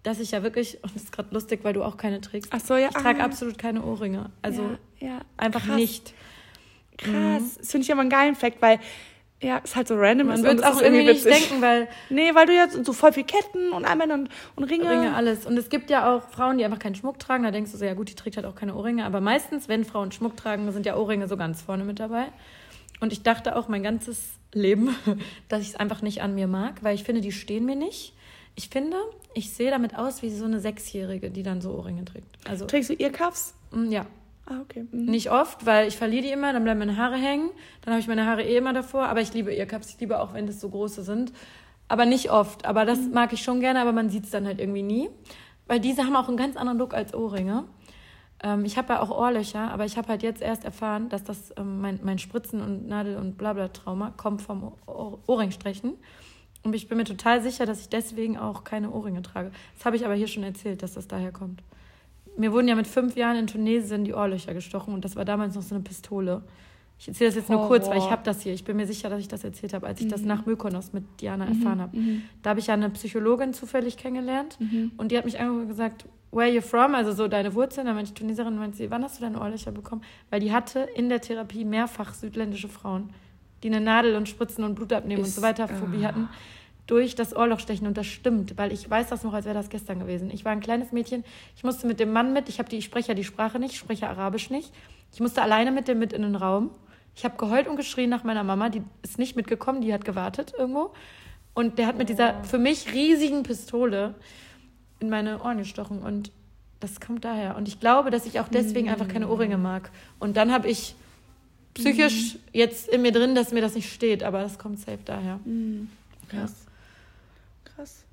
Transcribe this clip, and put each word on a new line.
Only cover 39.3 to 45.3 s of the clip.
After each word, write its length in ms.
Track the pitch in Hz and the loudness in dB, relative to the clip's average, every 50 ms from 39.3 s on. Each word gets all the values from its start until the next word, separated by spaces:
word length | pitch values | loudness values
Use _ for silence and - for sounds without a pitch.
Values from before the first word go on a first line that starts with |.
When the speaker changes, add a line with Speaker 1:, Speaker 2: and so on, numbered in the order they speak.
Speaker 1:
liebe 240 | 208 226 208 202 - | -2 -4 -2 -2 -2
Earcuffs, 340 | - 196 196 220 220 214 - | -4 -4 -6 -6 -10 -10 -14
ich 80 | - - | -10 -10
liebe 200 | 240 196 220 202 | -4 -4 -2 -2
auch, 140 | 202 185 196 | -2 -4 -4
wenn 140 | 220 208 | -6 -6
das 120 | 208 202 208 | -6 -8 -8
so 80 | - 202 | -10 -8
große 340 | 196 202 208 208 208 214 185 | -6 -4 -6 -6 -6 -8 -8
sind. 280 | 185 208 226 254 247 - - - - - - - - _ _ _ | -4 -4 -4 -4 -4 -6 -14 -20 -20 -20 -20 -20 -20 _ _ _
Aber 180 | - 233 220 240 | 0 4 6 6
nicht 240 | 240 254 254 - - | 6 6 4 4 4
oft, 340 | - 214 202 208 - - - | 4 4 4 4 -2 -6 -4
aber 180 | - 208 220 220 | 0 2 4 4
das 160 | 220 240 262 | 4 2 2
Speaker 2:
Mhm. 120 | 254 247 240 | 0 2 4
Speaker 1:
mag 180 | 240 240 233 | 4 4 4
ich 120 | 233 - - | 2 -4 -2
schon 160 | - 247 247 | 0 0 2
gerne, 200 | 247 254 254 254 | 2 4 4 4
aber 120 | 240 240 226 | 4 2 2
man 160 | 226 220 214 | 2 2 0
sieht's 220 | 185 214 208 - | -2 -2 -6 -4
dann 160 | - 202 202 | -4 -4 -2
halt 120 | 202 190 202 | -2 -4 -4
irgendwie 220 | 196 190 202 202 | -4 -4 -4 -4
nie. 280 | 196 202 208 233 294 440 - - - - | -2 0 0 0 -2 -4 -8 -14 -20 -20